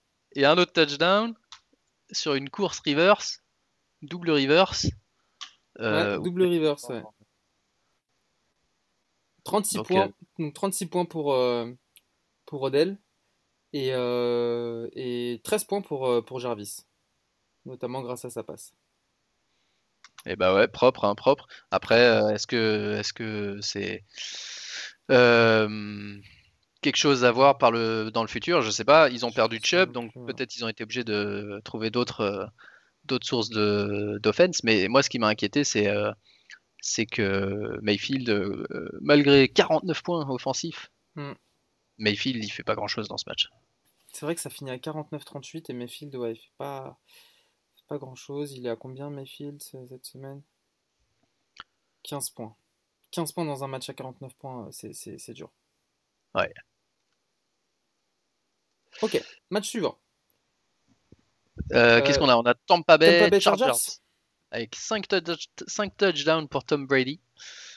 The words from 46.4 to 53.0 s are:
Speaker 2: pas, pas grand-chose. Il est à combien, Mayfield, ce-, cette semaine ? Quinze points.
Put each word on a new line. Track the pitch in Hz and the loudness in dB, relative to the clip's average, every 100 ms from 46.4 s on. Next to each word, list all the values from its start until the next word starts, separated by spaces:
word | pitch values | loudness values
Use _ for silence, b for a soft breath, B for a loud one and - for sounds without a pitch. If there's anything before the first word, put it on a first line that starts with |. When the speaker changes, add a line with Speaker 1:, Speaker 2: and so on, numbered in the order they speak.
| _ - | _ -14
Speaker 2:
pas, | 139 135 135 139 b b b b b b _ _ - | -12 -12 -14 -18 b b b b b b _ _ -12
pas | 147 | -12
grand-chose. | 131 127 - 143 147 | -12 -16 -12 -10 -10
Il | 131 123 | -8 -8
est | |
à | 117 | -8
combien, | 131 131 143 | -10 -14 -12
Mayfield, | 143 135 - 143 143 | -12 -14 -14 -14 -14
ce-, | - 135 123 | -16 -16 -18
cette | 127 | -20
semaine ? | - 131 135 139 147 _ _ _ _ _ _ _ _ _ _ - - _ _ _ | -20 -18 -18 -18 -20 _ _ _ _ _ _ _ _ _ _ -20 -20 _ _ _
Quinze | - 143 - | -12 -8 -8
points. | - 110 - _ _ _ _ | -10 -16 -16 _ _ _ _